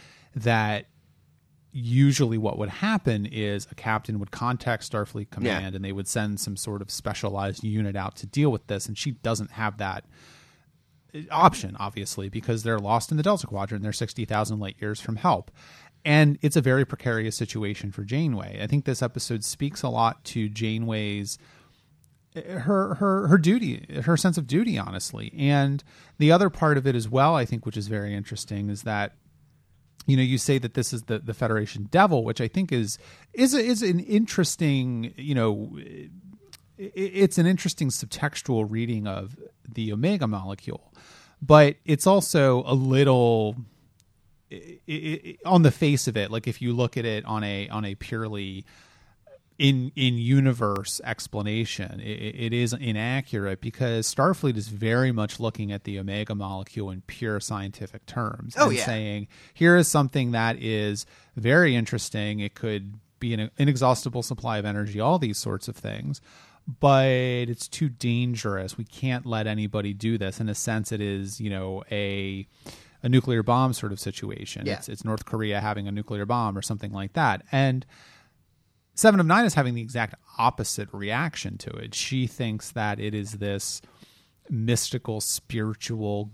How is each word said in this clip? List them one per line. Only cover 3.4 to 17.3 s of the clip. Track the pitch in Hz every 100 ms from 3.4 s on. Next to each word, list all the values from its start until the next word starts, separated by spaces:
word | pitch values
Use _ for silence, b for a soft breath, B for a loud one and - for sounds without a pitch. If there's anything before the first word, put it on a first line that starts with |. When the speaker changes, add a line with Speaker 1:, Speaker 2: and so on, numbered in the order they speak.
| 104 101 -
Speaker 1:
a |
captain | - 113 110 - 104
would | 101
contact | - 120 127 127 113 -
Starfleet | 110 101 107 104
Command | - 117 90 95
Speaker 2:
Yeah. | 95
Speaker 1:
and |
they | 98
would | 98 92
send | 117 104 101
some | - 98
sort | - 101
of | 98
specialized | - - 101 104 98 98 95
unit | 110 107 104
out | 98 98 -
to | -
deal | 143 147
with | 113 -
this. | 101 -
And | 104
she | 143
doesn't | 113 113 107 104
have | - 110 104
that | 98 95 - b b b b b b _ _ _ _ 151 165
option, | 156 180 - 95 101
obviously, | 101 101 98 - 98
because | 110 117 113
they're | 113 110
lost | 101 117 -
in | 151
the |
Delta | 170 202 -
Quadrant. | 101 98 104
They're | 104
sixty | - 117 -
thousand | 107 107 107 107
light | 98 -
years | 107 107
from | - 110
help. | 185 127 - B B B B _
And | 151 151 151 143
it's | 151 160
a |
very | 127 131
precarious | 131 - 127 113 110